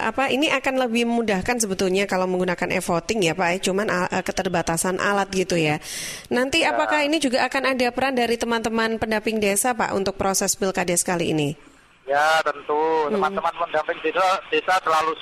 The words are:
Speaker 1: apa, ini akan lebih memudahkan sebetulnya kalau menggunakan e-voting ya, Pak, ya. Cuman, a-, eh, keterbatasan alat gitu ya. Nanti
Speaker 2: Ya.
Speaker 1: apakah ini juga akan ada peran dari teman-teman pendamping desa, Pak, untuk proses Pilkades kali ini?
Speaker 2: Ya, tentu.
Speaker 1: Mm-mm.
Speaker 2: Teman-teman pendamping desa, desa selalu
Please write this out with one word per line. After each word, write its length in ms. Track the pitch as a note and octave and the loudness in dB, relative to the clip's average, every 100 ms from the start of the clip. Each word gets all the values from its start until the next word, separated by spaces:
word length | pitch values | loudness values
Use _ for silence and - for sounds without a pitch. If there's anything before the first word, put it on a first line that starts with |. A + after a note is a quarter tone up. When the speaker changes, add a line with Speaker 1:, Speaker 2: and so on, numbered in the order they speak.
Speaker 1:
apa, 240 | A3 A#3+ C4 | -2 0 0
ini 240 | B3 D#4 | 2 2
akan 320 | C4+ C4+ C4 | 0 0 0
lebih 240 | B3+ A#3 A#3 | 0 2 2
memudahkan 560 | A#3 A3 F#3+ G#3 A#3+ | 2 2 0 0 0
sebetulnya 480 | G#3 F#3+ G3 F#3+ G3 | 0 0 2 2 2
kalau 160 | F#3 F#3 | 0 0
menggunakan 480 | F3+ F3+ F3 F3 F3+ | 0 0 -2 -2 -2
e-voting 480 | F3+ E3+ - A3 | 0 -2 0 0
ya, 160 | E3 D#3+ | 2 2
Pak, 80 | F3 F#3 | 0 0
ya. 20 | F#3+ | 0
Cuman, 160 | F#3+ G#3+ | 0 0
a-, 240 | F3+ F#3 | 0 0
eh, 80 | F#3 | -2
keterbatasan 800 | - - F#3 F3 E3 E3 F#3+ F#3 | -4 -4 -2 0 0 -2 -2 0
alat 320 | G3+ G3+ F#3+ | 0 2 0
gitu 240 | F#3+ F3+ E3+ | 0 0 2
ya. 240 | D3+ D3+ - - - - - | 2 0 -4 -10 -10 -10 -4
Nanti 400 | B3 C4+ E4 D#4+ | -2 0 2 2
Speaker 2:
Ya. 80 | - | 2
Speaker 1:
apakah 240 | B3+ G#3 C#4+ | 2 2 2
ini 160 | D#4+ | 2
juga 240 | C4+ B3 B3 | 2 0 0
akan 240 | C4+ C4 | 0 0
ada 160 | C4 A#3+ A#3+ | 0 0 0
peran 160 | C4 | 0
dari 240 | B3 A#3 A#3 | 0 0 0
teman-teman 640 | A#3 A#3 A3+ A3+ A3+ A3 | 0 -2 0 0 0 0
pendamping 400 | A3+ G#3+ G#3+ G#3+ | -2 -2 0 0
desa, 320 | G3+ G3 B3+ | 0 2 0
Pak, 240 | A3+ F#3+ G3+ | 0 0 0
untuk 240 | G3 - | -2 -2
proses 400 | G3 F#3+ G3 - | 0 0 0 0
Pilkades 480 | F#3+ F#3 F3+ F3 - | -2 0 0 0 0
kali 240 | F3 E3 | 0 0
ini? 240 | D#3 C#3+ D#3 - - - _ | 0 -2 -4 -14 -20 -20 _
Speaker 2:
Ya, 400 | C3 C#3+ D#3 D#3+ | -2 2 4 4
tentu. 320 | D#3 C#3+ D3 D3+ | 2 -2 -2 0
Speaker 1:
Mm-mm. 400 | D#3+ D#3+ D3 G3+ | 2 2 0 0
Speaker 2:
Teman-teman 400 | D#3 F#3+ E3 E3+ | 0 0 -4 -2
pendamping 360 | E3+ D#3 D#3 E3 | -2 -2 -2 -4
desa, 400 | D#3+ D#3+ F#3 F#3 - | -2 2 2 0 0
desa 240 | D#3 F#3 F#3 | -2 2 0
selalu 320 | D#3+ D#3+ D#3+ D3+ | 2 2 0 -2